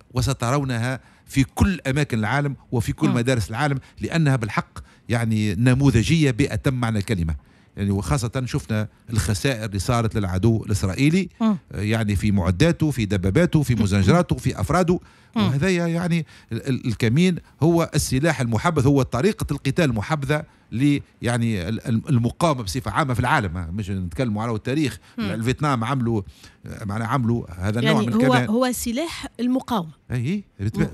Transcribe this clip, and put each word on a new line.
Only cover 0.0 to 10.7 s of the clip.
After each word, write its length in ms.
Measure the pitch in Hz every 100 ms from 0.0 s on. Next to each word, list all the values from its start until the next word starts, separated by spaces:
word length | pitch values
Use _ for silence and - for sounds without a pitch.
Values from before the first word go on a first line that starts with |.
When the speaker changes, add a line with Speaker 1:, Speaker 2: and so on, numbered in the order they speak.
| _
Speaker 1:
وسترونها 880 | 123 117 131 117 143 135 120 120 131 - _ -
في 180 | -
كل 360 | 127 - 202 175 135
أماكن 320 | 135 147 117
العالم 380 | 107 135 143 127 -
وفي 200 | 123 -
كل 160 | - 156
Speaker 2:
مم. 60 |
Speaker 1:
مدارس 360 | 123 120 123 101
العالم، 280 | 113 147 139 - -
لأنها 360 | - 165 151 131
بالحق، 420 | 110 - - - - - -
يعني، 460 | 117 117 110 107
نموذجية 760 | 92 123 127 143 120 95 165 143
بأتم 440 | 113 139 110 -
معنى 240 | 127 117 110
الكلمة. 360 | 98 104 80 73 - _ _ -
يعني، 140 | 101
وخاصة 520 | 98 87 143 120 135
شفنا 440 | 123 147 - 110 107 _ -
الخسائر 540 | 113 - 107 139 117
اللي 140 | 110 98
صارت 360 | 92 120 113 113
للعدو 480 | 98 92 113 113
الإسرائيلي، 640 | -